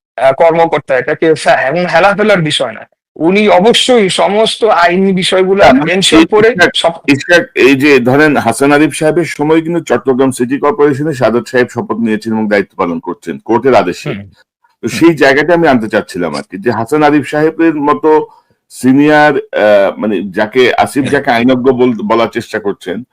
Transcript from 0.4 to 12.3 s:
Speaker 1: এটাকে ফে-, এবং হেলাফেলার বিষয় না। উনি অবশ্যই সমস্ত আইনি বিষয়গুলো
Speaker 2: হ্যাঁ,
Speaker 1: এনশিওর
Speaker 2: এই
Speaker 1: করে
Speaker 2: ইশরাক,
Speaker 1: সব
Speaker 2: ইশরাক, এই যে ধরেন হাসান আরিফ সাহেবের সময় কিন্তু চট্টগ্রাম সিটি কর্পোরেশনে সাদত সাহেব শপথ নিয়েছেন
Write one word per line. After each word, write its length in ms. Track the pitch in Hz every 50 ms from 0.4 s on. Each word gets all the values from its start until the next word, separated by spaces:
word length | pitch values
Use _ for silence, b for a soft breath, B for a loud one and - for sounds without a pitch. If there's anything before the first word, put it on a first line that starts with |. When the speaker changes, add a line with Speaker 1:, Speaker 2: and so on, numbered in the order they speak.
| 170 165 160 170 170 160 156 147 - - 135 127
Speaker 1:
এটাকে 360 | 120 151 156 - 165 160 156
ফে-, 280 | 143 - 180 160 135 131 131
এবং 180 | 147 175 180
হেলাফেলার 560 | 170 160 165 180 202 196 180 208 214 202 185
বিষয় 300 | 160 151 147 - 127 117
না। 160 | 107 - - - _ _ _ _ -
উনি 340 | - 151 170 190 208 214 202
অবশ্যই 600 | 175 180 190 233 226 - - - 254 233 202 180
সমস্ত 540 | - - 170 175 202 214 226 208 - - 240
আইনি 500 | 214 185 165 175 175 175 190 190 196 190
বিষয়গুলো 500 | 185 175 - 196 185 190 185 196 196 165
Speaker 2:
হ্যাঁ, 300 | - 240 139 151 165 175
Speaker 1:
এনশিওর 280 | 196 180 - - 220
Speaker 2:
এই 40 | -
Speaker 1:
করে 240 | - 214 214 214 220
Speaker 2:
ইশরাক, 260 | 254 180 175 160 -
Speaker 1:
সব 160 | - - - - - - -
Speaker 2:
ইশরাক, 360 | 143 123 - - 175 165 - - -
এই 200 | - 113 131 139
যে 240 | 131 135 151 143 127
ধরেন 380 | 120 123 127 143 156 156 139 117
হাসান 340 | 98 113 107 - 143 143
আরিফ 220 | 147 147 156 147 -
সাহেবের 320 | - 156 156 156 180 165
সময় 360 | - - - 147 156 160 165
কিন্তু 220 | 160 165 170 170 160
চট্টগ্রাম 480 | - 123 120 - 135 131 123 135 135
সিটি 260 | 123 - 123 117 139 131
কর্পোরেশনে 560 | 139 143 135 143 147 151 135 127 147 160 139
সাদত 340 | 123 127 110 113 120 113 -
সাহেব 200 | - 127 123 -
শপথ 260 | - 120 104 - 110 107
নিয়েছেন 360 | 117 110 110 104 - 113